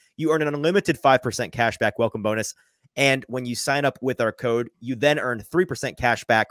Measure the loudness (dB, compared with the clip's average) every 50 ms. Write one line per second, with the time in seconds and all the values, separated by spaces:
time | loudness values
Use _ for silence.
0 | _ _ _ -4 -2 0 0 0 0 -2 -2 -2 0 2 2 2 2 0 -2 2
1 | 4 4 4 4 2 -2 -4 -4 -6 -6 -2 0 0 0 0 0 -2 -2 0 0
2 | 0 -2 -2 -2 -2 -2 -2 -2 -4 -6 -10 _ _ _ _ _ _ _ _ 2
3 | 2 2 2 0 -2 -6 -8 -8 -6 -6 -6 -4 -2 -2 0 0 0 0 -2 -2
4 | -4 -4 -2 0 -2 -2 -2 -2 -2 -2 0 0 -2 -4 -10 _ -10 -10 -4 0
5 | 0 0 0 0 -2 -4 -4 -6 -8 -2 0 0 0 0 -4 -6 -6 -6 -4 0
6 | 0 0 0 0 0 2 2 2 2 0